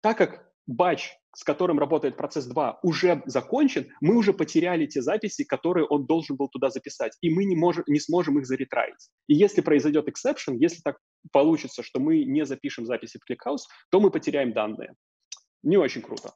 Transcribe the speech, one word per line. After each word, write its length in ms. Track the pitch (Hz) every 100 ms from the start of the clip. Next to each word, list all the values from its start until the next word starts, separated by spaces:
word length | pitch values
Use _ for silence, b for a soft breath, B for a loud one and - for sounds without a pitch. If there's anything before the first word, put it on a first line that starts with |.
Так 160 | 214 233
как 340 | 185 - _ _ -
батч, 440 | 117 185 151 - - _
с 100 | -
которым 340 | - 147 180 151
работает 380 | 147 156 143 117
процесс 300 | 143 160 123
два, 320 | 123 135 -
уже 400 | 180 156 180 165 -
закончен, 640 | 131 - 247 294 - 123 B
мы 160 | 151 233
уже 160 | 202
потеряли 540 | 196 160 160 175 175 147
те 160 | 147
записи, 420 | 123 208 214 -
которые 400 | 147 139 165 180
он 220 | 151 147 127
должен 300 | 160 160 131
был 120 | 139
туда 220 | 131 135
записать, 420 | 127 143 - 117 -
и 80 | 170
мы 160 | 165
не 120 | 202 175
можем, 280 | 170 165 180
не 140 | 147
сможем 380 | - 170 160 143
их 80 | 131
заретраить. 640 | 131 131 123 113 - - _ _
И 60 |
если 260 | 151 202 190
произойдёт 480 | 151 147 143 151 147
эксепшн, 460 | - 247 302 -
если 260 | 123 160 165
так 160 | - 180 _ _ -
получится, 500 | 143 151 160 127 -
что 180 | 117 131
мы 240 | 143 160
не 220 | 131 139 143
запишем 400 | 131 143 - 117
записи 320 | 120 113 -
в 120 | _
ClickHouse, 340 | 123 - 269 - b b
то 100 | 185
мы 100 | 208
потеряем 420 | 165 - 147 127
данные. 420 | 113 107 107 - - _ _ _ - _ _
Не 140 | 135 196
очень 240 | 143 -
круто. 320 | - 110 -